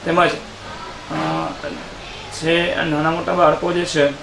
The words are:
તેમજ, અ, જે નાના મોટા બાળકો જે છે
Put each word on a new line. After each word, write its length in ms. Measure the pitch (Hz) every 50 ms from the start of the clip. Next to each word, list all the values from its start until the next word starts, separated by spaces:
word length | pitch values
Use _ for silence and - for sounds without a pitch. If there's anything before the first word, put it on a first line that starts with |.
| -
તેમજ, 260 | 165 165 180 175 160 - - - - - - - - - - - - - - - -
અ, 40 | 156 160 160 160 160 160 165 160 - - - - - 156 - - - - - - - - - - - -
જે 320 | 160 160 170 170 175 175 180 - 160
નાના 260 | 165 151 147 156 160
મોટા 240 | 165 170 170 170 175
બાળકો 380 | 180 170 151 147 - - 175
જે 120 | 170 175 175
છે 220 | 160 - 156 143 143 139 -